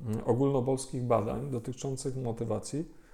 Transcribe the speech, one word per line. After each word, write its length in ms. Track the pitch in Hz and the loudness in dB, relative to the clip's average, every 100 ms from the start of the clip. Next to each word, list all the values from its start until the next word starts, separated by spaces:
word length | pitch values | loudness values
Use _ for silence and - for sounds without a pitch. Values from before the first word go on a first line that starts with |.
| 120 | -4
mm, 160 | 110 - | -2 2
ogólnopolskich 800 | 120 139 139 127 131 - 131 | 4 4 4 2 0 -2 -4
badań 480 | 123 113 107 131 139 | 4 4 4 -2 -2
dotyczących 640 | 127 117 127 143 131 143 127 | -4 -4 -6 -4 -4 -4 -4
motywacji, 680 | 123 113 113 104 - 139 170 - - | -4 -2 -2 -2 -4 -6 -6 -10 -20